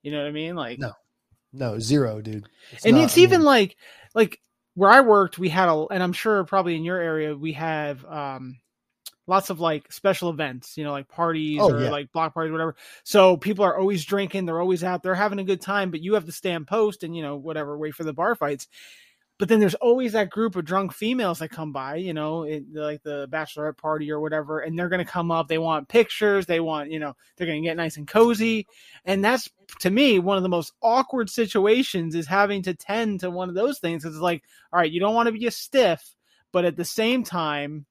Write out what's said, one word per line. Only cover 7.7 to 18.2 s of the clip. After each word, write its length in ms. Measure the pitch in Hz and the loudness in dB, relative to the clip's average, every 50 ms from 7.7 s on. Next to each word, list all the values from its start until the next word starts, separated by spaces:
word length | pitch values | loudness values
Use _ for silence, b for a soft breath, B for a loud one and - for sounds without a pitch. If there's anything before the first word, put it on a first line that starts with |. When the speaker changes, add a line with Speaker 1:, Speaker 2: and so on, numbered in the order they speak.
| 156 151 151 147 143 131 135 | -4 -4 -4 -6 -8 -10 -12
Speaker 1:
um, 520 | - 160 151 143 139 135 131 131 127 131 123 _ _ _ _ _ _ _ _ _ - _ _ _ | -14 -10 -10 -8 -8 -10 -10 -14 -16 -16 _ _ _ _ _ _ _ _ _ _ -20 _ _ _
lots 240 | - 185 196 190 - | 0 0 0 2 0
of, 100 | 185 156 | -6 -2
like, 320 | 170 165 156 147 _ _ | 0 0 0 -2 _ _
special 380 | - - - 196 185 - 180 170 | -18 0 0 0 2 2 -2 -4
events, 460 | 160 143 151 135 127 127 - - - | -4 -4 -6 -6 -6 -12 -16 -14 -12
you 80 | 156 151 | -8 -8
know, 80 | 147 | -6
like, 160 | 143 139 135 _ | -6 -8 -10 _
parties 520 | - - 170 165 160 160 156 151 151 151 | -4 -2 0 0 0 -2 -2 -2 0 2
Speaker 2:
Oh, 100 | 208 180 | 4 4
Speaker 1:
or, 80 | 131 123 | 4 2
Speaker 2:
yeah. 80 | 127 - | 0 -2
Speaker 1:
like, 200 | 147 143 143 - | -2 -4 -6 -6
block 220 | _ 165 160 156 _ | _ -2 -2 -2 _
parties, 180 | 165 160 160 | -6 -6 -4
whatever. 240 | 160 160 160 165 143 B B B B B B | -4 -4 -4 -4 -6 B B B B B B
So 320 | - - 208 190 185 180 | 4 6 8 8 8 6
people 280 | - - 202 214 190 208 | 4 0 -4 0 2 2
are 140 | 180 - - | 2 2 0
always 260 | 190 196 202 175 151 | 0 0 -2 -2 -4
drinking, 420 | - 202 196 196 170 - 196 185 | -2 -2 -2 -2 -2 -4 -6 -4
they're 140 | 170 160 165 | -4 -2 -2
always 220 | 175 185 185 165 175 | 0 0 0 -2 -2
out, 180 | 180 180 175 - | -4 -4 -4 -2
they're 100 | 185 190 | -2 0
having 240 | 180 208 208 202 196 | 0 0 -2 -2 -4
a 60 | 190 | -4
good 160 | 185 196 175 | -4 -4 -4
time, 300 | - 190 196 202 196 185 | -4 -4 -2 -2 -2 -4
but 80 | 165 156 | -6 -8
you 120 | 165 185 214 | -2 -2 -2
have 120 | 208 160 | -2 -2
to 60 | 165 | -6
stand 340 | 156 - - 190 175 165 147 | -16 -6 -4 -4 -4 -4 -4
post 380 | _ 196 226 214 208 196 _ - | _ 0 0 0 0 -2 _ -12
and, 120 | 160 170 | -10 -10
you 60 | 170 | -8
know, 140 | 156 143 147 | -8 -8 -8
whatever, 420 | 143 135 165 156 151 147 143 147 147 | -10 -10 -8 -8 -6 -6 -8 -8 -8
wait 160 | 156 156 143 | -8 -10 -8
for 100 | - 165 | -8 -8
the 80 | 156 | -8
bar 220 | 139 143 | -4 -2